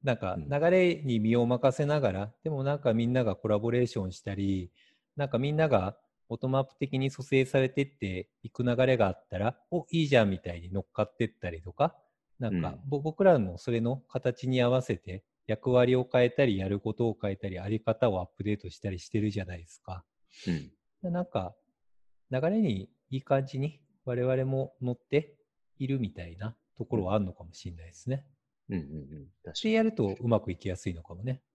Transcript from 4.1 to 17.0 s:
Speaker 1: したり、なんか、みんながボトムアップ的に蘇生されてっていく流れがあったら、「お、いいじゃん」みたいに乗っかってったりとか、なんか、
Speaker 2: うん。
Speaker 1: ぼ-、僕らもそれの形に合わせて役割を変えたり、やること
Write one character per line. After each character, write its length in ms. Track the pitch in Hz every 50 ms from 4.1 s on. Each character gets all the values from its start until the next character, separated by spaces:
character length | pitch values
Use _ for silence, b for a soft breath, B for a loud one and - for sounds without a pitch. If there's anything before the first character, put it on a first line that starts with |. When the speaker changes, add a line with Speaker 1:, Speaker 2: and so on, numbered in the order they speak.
Speaker 1:
し 100 | 90 -
た 140 | _ 98 98
り、 360 | 95 98 98 98 95 90 85 b b b b b b b _ _
な 120 | - 143
ん 20 | 139
か、 100 | - 117
み 120 | 131 143
ん 40 | 151
な 140 | 151 160 151
が 280 | 131 101 92 98 - _ _ _ _ _ _
ボ 100 | _ 117
ト 120 | - - 131
ム 80 | 131
ア 40 | 135
ッ 20 | 135
プ 100 | - _
的 240 | _ 151 135 - 131
に 100 | 135 135
蘇 140 | 135 - 131
生 220 | - 139 131 131
さ 140 | 127 - 135
れ 100 | 131 131
て 140 | - - 139
っ 140 | 139 _
て 320 | _ - 95 92 90 - _ _ _ _
い 80 | 117
く 120 | _ - 123
流 120 | 123 120 120 131
れ 120 | 127 131
が 100 | 117 107
あ 60 | 95 87
っ 140 | - _ _
た 80 | - 90
ら、 180 | 101 117 127 _ _ _
「お、 160 | - 175 151 _
い 140 | 165 165 160
い 40 |
じ 80 | 143 139
ゃ 80 | 120 110
ん」 40 | 101
み 80 | 95
た 160 | 90 - 87 85
い 80 | 85
に 100 | 85 90
乗 100 | 92 98
っ 40 | -
か 180 | _ _ - 107
っ 120 | - _
て 100 | _ 117
っ 40 | 110
た 200 | _ _ - 90
り 140 | 82 82 -
と 100 | 92 -
か、 240 | - 143 165 - _ _ _ _ _ _ _ _
な 140 | _ 131 110
ん 100 | 101 87
か、 80 | 82 -
Speaker 2:
う 20 | -
ん。 60 | - -
Speaker 1:
ぼ-、 120 | 139 143 143
僕 240 | 143 156 156 - 196
ら 160 | 190 170 135
も 180 | 104 92 90
そ 140 | 92 - -
れ 100 | 117 117
の 160 | 113 117 131
形 500 | 139 - _ - 135 - 127 120 - -
に 140 | 127 131 127
合 80 | 123 120
わ 140 | 127 127 123
せ 140 | - 110
て 260 | 90 _ 101 87 104 _ _ _ _ _
役 240 | - 110 - - 131
割 240 | 123 123 123 123 127
を 120 | 127 123 -
変 140 | - 127 123
え 40 | 123
た 160 | - - 139
り、 140 | 123 104 95
や 100 | 95 95
る 100 | 101 101
こ 140 | - 110 107
と 140 | -